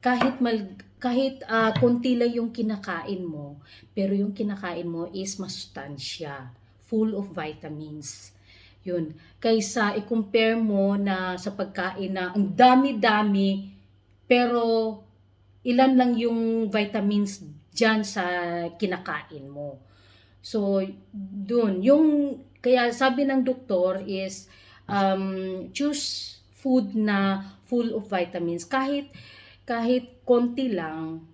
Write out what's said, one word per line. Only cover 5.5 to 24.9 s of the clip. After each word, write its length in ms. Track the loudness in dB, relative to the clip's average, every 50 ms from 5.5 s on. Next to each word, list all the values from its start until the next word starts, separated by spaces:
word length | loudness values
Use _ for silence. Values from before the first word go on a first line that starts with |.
| -10 -12 -14 -14 -14 -14 -12 -12 -12 -12 -12 -12 -10 -10 -10 -10 -10 -12 -14 -16 -20 -20 _ _ _ _ _
full 320 | _ 0 0 0 0 0 -4
of 160 | -6 -8 -8
vitamins. 1040 | -8 -8 -8 -8 -10 -12 -12 -12 -12 -12 -12 -12 -12 -12 -14 -14 -14 -18 -20 _ _ _ -20 -20 -20 -20 -20 -20 _ -8
Yun. 320 | -6 -4 -4 -4 -6 -8 -16 -20 -20 -20 _
Kaysa 560 | 0 2 2 2 0 -2 -2 0 0 0 0 -2
i-compare 560 | -4 -2 -2 -2 -2 0 0 2 2 2 2
mo 400 | 2 0 0 2 2 2 2 2
na 480 | 0 0 0 -2 -2 -2 -4 -6 -6
sa 160 | -8 -10 -6 -6
pagkain 560 | -8 -8 -4 -4 -4 -4 -4 -6 -6 -4 -4
na 160 | -4 -4 -4 0 0
ang 160 | 0 0 6
dami-dami, 1200 | 8 8 10 10 8 6 4 2 2 2 4 4 4 2 2 4 4 4 2 2 0 -4 -10 -16 -20 _ _ _ _ _ _ _ _ _ _
pero 720 | 4 4 4 4 2 2 2 2 2 2 2 -2 -4 -8 -14 -20 _ _ _ _ _ _ _ _ _ _ _
ilan 260 | 0 4 6 6 6 6 6
lang 140 | 6 4 4
yung 560 | 2 2 0 0 0 0 0 0 0 0 0
vitamins 720 | 0 0 -2 0 -2 -2 0 2 2 2 0 0 -4 -10 -14 -18 -20 -20 -20 _ _
dyan 320 | 2 2 4 4 2 0
sa 180 | -2 -4 -4 -2 -2 -2 -2 -4 -4 -4 -4 -4 -6 -6 -4
kinakain 720 | -4 -4 -4 -4 -6 -6 -8 -8 -8 -12 -16 -16 -16 -14
mo. 320 | -12 -12 -12 -12 -12 -16 -20 _ _ _ _ -20 -20 _ _ _ _ _
So, 460 | _ -6 -4 -2 0 2 0 0 0 -2 -8 -16 -20 _
dun. 720 | -14 -12 -12 -10 -10 -10 -6 -2 0 2 2 2 0 2
Yung, 560 | 6 6 6 8 6 4 4 2 0 -2 -4 -10 -14 -20 _ _
kaya 320 | 2 4 4 4 4 2 0
sabi 320 | 2 2 2 2 2 0
ng 160 | 2 2 2
doktor 640 | 2 0 -2 -4 -2 -2 0 2 2 2 0 -2 -4
is, 400 | -6 -6 -6 -6 -6 -8 -12 -16 -20 -20 -20 -20 -20 -20 -20 _
um, 840 | -4